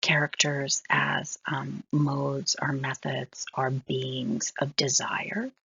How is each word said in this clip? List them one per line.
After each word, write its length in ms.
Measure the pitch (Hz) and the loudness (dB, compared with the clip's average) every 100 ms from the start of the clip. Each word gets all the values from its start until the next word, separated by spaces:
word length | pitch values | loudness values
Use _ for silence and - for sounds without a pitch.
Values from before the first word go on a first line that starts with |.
Characters 800 | - 160 147 - 147 143 139 - - | 4 4 2 2 2 2 0 -2 0
as, 480 | - 143 143 139 - - | 2 2 0 -2 -8 -4
um, 360 | 147 139 139 - | -4 -2 -6 -2
modes 640 | 151 147 139 139 139 - - | 2 2 2 0 -2 0 0
or 120 | - | 0
methods 720 | 139 135 131 - 135 127 - - | 0 -2 -4 -4 -4 -4 -8 -10
or 160 | - 131 | -2 0
beings 840 | 131 - 135 131 131 123 113 - - | 0 0 -2 0 -2 -2 0 -2 -2
of 160 | 139 - | -4 2
desire. 760 | 143 - - - - 202 247 - | 2 2 0 -2 -2 -4 -4 -8